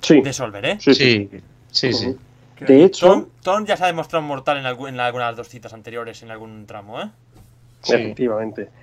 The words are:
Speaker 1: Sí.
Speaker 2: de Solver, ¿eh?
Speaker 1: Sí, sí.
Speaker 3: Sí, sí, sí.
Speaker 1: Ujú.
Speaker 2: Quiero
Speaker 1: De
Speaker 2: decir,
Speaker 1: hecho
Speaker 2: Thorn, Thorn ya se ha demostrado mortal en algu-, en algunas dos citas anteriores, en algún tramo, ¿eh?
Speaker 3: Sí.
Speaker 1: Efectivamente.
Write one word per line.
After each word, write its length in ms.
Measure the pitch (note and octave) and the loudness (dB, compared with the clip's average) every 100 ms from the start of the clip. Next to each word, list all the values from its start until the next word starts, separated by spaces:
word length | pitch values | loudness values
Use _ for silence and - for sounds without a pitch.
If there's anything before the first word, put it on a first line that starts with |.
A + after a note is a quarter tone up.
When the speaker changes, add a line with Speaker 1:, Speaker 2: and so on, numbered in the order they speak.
Speaker 1:
Sí. 200 | - D#3 | 6 4
Speaker 2:
de 120 | C3+ | 4
Solver, 320 | C3 B2 G2+ B2 | -4 -8 -6 -6
¿eh? 120 | G#3 | -2
Speaker 1:
Sí, 140 | - | 2
sí. 360 | C3 C3+ A2+ G2+ | 4 4 2 -2
Speaker 3:
Sí, 100 | G2 - _ _ | -12 -20 _ _
sí, 220 | - C3 | -4 -2
sí. 140 | A2 A#2+ | -2 -4
Speaker 1:
Ujú. 100 | C3+ - _ _ _ | -8 -14 _ _ _
Speaker 2:
Quiero 120 | C3+ | 6
Speaker 1:
De 60 | |
Speaker 2:
decir, 140 | C3+ F#3 | 8 8
Speaker 1:
hecho 200 | F#3+ F3 | 6 4
Speaker 2:
Thorn, 200 | G#3 D#4+ _ | 4 0 _
Thorn 220 | - G3+ G#3 | -4 -4 -2
ya 120 | G3 | -2
se 60 | |
ha 40 | F3+ | 0
demostrado 380 | E3 D#3 E3 D3+ | -2 -4 -6 -4
mortal 320 | C#3+ B2+ C#3+ | -6 -4 -4
en 80 | C3 | -4
algu-, 240 | B2 C3+ | -8 -10
en 100 | B2+ | -4
algunas 360 | B2 A#2+ A#2+ A2+ | -4 -2 -6 -6
dos 120 | A2+ | -14
citas 260 | B2 A2+ | -16 -20
anteriores, 500 | A2+ A2 A#2 A2+ A2 | -18 -14 -12 -12 -14
en 80 | A2+ | -18
algún 340 | A2 A2 A2 G#2 | -16 -16 -18 -18
tramo, 340 | G#2 G2+ A#2+ | -18 -14 -12
¿eh? 80 | G#3 _ _ _ - _ _ _ | -12 _ _ _ -20 _ _ _
Speaker 3:
Sí. 120 | - | -2
Speaker 1:
Efectivamente. 760 | A#2+ A2 G#2+ B2 G#2+ A2 G#2 G2+ _ | 0 0 -4 -4 -2 -6 -10 -14 _